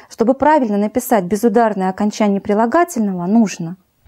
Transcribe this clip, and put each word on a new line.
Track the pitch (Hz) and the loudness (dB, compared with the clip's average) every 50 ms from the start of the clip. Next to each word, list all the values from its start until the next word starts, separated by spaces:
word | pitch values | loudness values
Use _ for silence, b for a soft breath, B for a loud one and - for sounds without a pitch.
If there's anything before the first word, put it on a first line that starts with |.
| B B | B B
Чтобы | - - 233 214 262 | -4 0 0 2 2
правильно | 269 - 294 311 311 262 220 208 202 | 2 2 4 4 4 2 0 0 -2
написать | 202 214 214 254 240 - 247 214 180 | -2 -2 -2 -6 -2 0 0 0 0
безударное | 175 190 202 233 240 202 240 233 220 208 196 190 185 | 0 -2 0 0 2 2 2 2 2 0 -2 -2 -4
окончание | 185 - 208 214 208 - 220 208 196 196 | -2 -2 -4 -4 -2 0 0 0 0 -2
прилагательного, | - - 208 208 226 240 233 330 349 349 - 233 214 202 190 180 175 | -2 -2 -2 0 0 0 2 0 0 0 -2 -4 -4 -4 -4 -4 -4
нужно | 180 208 233 233 190 - - 175 165 185 - _ _ _ _ _ | 0 2 2 2 2 -2 -6 -10 -10 -12 -14 _ _ _ _ _